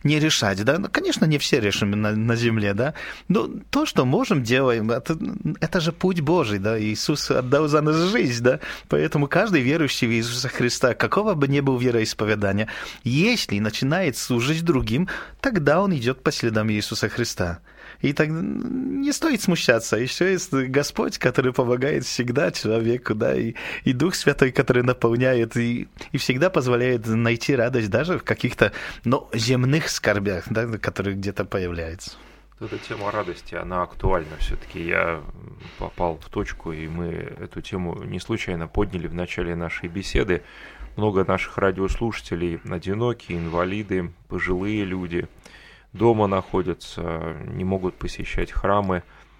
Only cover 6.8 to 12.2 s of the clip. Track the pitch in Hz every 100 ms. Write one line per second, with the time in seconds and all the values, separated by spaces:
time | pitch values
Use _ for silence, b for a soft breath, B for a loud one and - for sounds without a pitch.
6.8 | 107 107 - 147 - 131 127 143 151 151
7.8 | 151 160 175 240 160 117 123 143 B B
8.8 | - 147 156 151 143 175 220 165 123 165
9.8 | 147 - 120 117 117 120 123 - 123 -
10.8 | 127 110 117 - 214 170 139 143 139 127
11.8 | 123 117 110 -